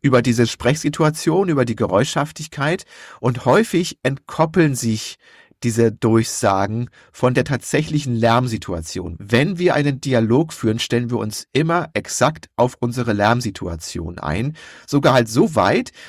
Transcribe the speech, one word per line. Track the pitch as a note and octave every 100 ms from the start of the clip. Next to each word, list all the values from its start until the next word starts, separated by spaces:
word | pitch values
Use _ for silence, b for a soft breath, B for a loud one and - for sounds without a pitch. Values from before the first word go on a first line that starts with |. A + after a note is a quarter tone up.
über | C#3 B2
diese | A#2+ A#2+ A#2
Sprechsituation, | - A#2+ D#3 D3+ - D#3 D#3 - E3+ F#3
über | C#3+ A#2+
die | A2
Geräuschhaftigkeit. | G#2+ F#2+ B2+ D#3 D3 - D#3 - C#3+ F#3 - B B B
Und | A#2 A#2 B2+
häufig | E3 A3+ E3+ F3+ -
entkoppeln | C3 C3+ - - D#3+ F3 D#3 C3
sich | A2+ G#2+ - - b b b b
diese | A#2+ A2 A2+
Durchsagen | G#2 A2+ A2+ A2+ - G#2+ G2 G2 A2 B2 b b
von | - B2+
der | B2+
tatsächlichen | B2 C3 - D3 D#3 D3+ C3+ A#2
Lärmsituation. | A2+ A#2+ B2+ G#2 - E2+ D#2+ F#2+ F2 E2+
Wenn | G2 A#2+ D#3+ F3+
wir | F3
einen | C3+ D3 B2+
Dialog | - B2 A2 B2 D#3+
führen, | - A2 A2+
stellen | - A#2+ A#2+
wir | A#2+
uns | G#2+ - -
immer | C3 D#3 F3 D3+ G#2
exakt | - - B2+ D#3 - -
auf | B2 -
unsere | A#2+ A#2+ A#2+
Lärmsituation | G2+ G#2 A#2+ A2+ G2 F2+ E2 - F2 E2+ F2
ein. | - E2+ C3+ D#3 B B B
Sogar | D3 D3 B2+
halt | A2+
so | A2 G3+ C3+
weit, | F#2+ F3 - B